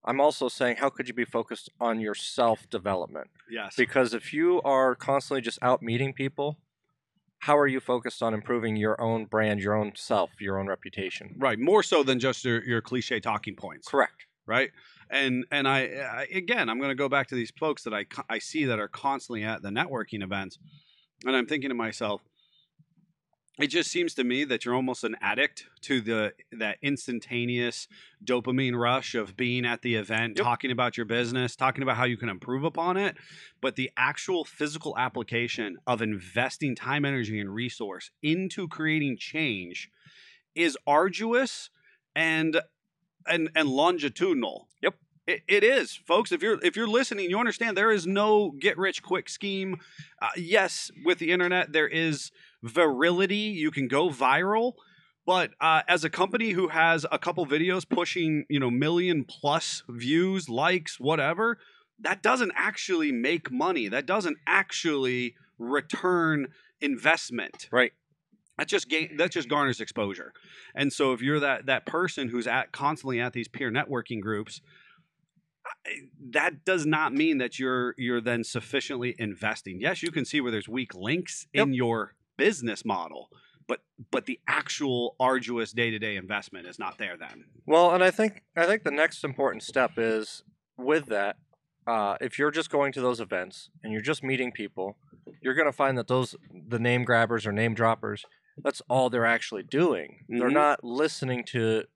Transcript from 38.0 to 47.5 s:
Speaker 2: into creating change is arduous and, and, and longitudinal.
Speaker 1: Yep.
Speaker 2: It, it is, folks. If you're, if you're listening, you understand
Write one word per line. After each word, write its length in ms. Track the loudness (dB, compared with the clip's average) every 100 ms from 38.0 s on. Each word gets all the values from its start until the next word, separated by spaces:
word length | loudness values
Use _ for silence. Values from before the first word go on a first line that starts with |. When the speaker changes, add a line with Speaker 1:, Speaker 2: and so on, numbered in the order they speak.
| -16 _
Speaker 2:
into 440 | -2 0 -2 -6 -8
creating 520 | -2 0 0 0 -4
change 720 | -6 -4 -2 -4 -8 -12 -14 _ -20 -20 -20 _ _
is 240 | 0 0 0 4
arduous 840 | 4 4 0 2 2 2 -4 -14 _ _ _ _ 0
and, 460 | 2 2 2 0 -2 _ _ _ _ _ -2
and, 240 | -2 0
and 140 | 0 2
longitudinal. 1000 | 4 2 2 -4 0 0 2 -2 -6 _ _
Speaker 1:
Yep. 120 | -2 -2 _ _ -4
Speaker 2:
It, 160 | -4 2
it 180 | 4
is, 300 | 6 4 0
folks. 380 | -8 2 2 2
If 80 | 0
you're, 240 | 0 2
if 120 | 2 0
you're 120 | 2
listening, 400 | 2 2 -2 -2
you 100 | 0
understand 380 | 0